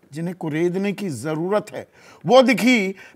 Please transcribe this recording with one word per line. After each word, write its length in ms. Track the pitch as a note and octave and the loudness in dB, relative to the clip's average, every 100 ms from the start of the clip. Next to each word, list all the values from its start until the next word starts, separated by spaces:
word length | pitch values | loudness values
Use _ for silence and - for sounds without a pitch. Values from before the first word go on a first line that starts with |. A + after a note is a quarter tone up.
| _ | _
जिन्हें 240 | C#3+ E3+ F3+ | -8 -8 -6
कुरेदने 560 | E3 D3+ F3 F3 G3+ | -6 -2 0 0 -4
की 160 | G3+ G3+ | -4 -6
जरूरत 580 | B2+ C#3 D#3 F3 G#3 - | -6 -6 -4 -2 -2 -4
है, 140 | B2+ G2 _ - - D3 | -12 -14 _ -20 -8 4
वो 160 | B3 | 6
दिखी 520 | C4 G#3+ A3 B3 F#3+ F#3+ - | 6 4 2 2 0 -6 -14